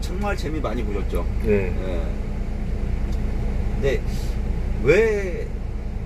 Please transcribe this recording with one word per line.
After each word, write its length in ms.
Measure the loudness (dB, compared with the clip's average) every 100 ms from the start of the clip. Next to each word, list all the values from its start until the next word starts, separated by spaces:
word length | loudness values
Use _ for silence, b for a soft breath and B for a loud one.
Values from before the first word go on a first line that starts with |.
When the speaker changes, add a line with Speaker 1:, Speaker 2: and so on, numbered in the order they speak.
Speaker 1:
정말 340 | -2 0 0 0
재미 240 | 0 -2
많이 240 | -2 -2
보셨죠? 420 | 0 0 0 0 0 0 4
Speaker 2:
네. 260 | 4 4 0 0
Speaker 1:
예. 140 | 0 0 -2 -2 -2 -2 -2 -2 0 0 0 0 0 0 0 0 0 0 2
근데 260 | 2 2 0 B B B -2 -2 -2 0
왜 640 | 4 6 6 2 -2 -4 -4 -6 -6 -6 -6 -6